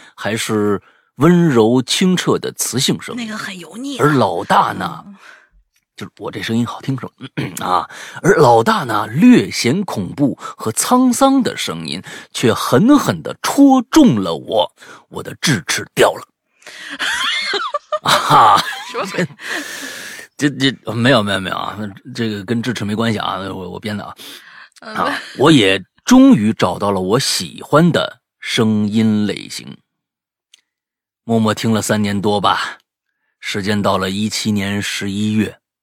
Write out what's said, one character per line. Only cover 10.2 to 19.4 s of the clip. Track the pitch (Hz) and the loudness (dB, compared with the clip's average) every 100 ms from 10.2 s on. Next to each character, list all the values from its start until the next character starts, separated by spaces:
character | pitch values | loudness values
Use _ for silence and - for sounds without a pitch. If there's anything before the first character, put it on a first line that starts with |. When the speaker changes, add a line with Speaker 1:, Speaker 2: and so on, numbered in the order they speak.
| 139 - | -2 -2
Speaker 1:
和 | - - 110 | -12 -8 -6
沧 | - - 247 254 | -4 0 2 4
桑 | 233 269 269 | 4 4 4
的 | 214 - | 0 -4
声 | - 82 78 | -6 -6 -8
音， | 85 - - - | -10 -12 -18 -14
却 | - 117 | 0 0
狠 | 104 - 123 226 294 | 0 2 4 6 4
狠 | - 85 | 4 -2
地 | 65 - | -6 -8
戳 | - - 277 262 - | -4 6 6 6 4
中 | 320 247 110 | 6 6 4
了 | 90 | 0
我， | 78 64 101 85 _ - - _ | -4 -2 0 0 _ -20 -20 _
我 | - | -14
的 | - - | -12 -4
智 | 165 165 - | 0 0 -2
齿 | - - | -8 -6
掉 | - - | 2 2
了。 | - - _ _ _ - - - 285 - | 2 -10 _ _ _ -20 -18 -16 -8 -6
<laughs> | - - 1077 1077 - 1077 587 - 622 | -4 -4 -4 -4 -6 -6 -8 -6 -6
啊， | - - - - 131 98 - - - | -2 -2 2 4 6 4 0 -10 -10
Speaker 2:
什 | - | -10
么 | 196 | -6
鬼？ | 185 175 - | -4 -6 -6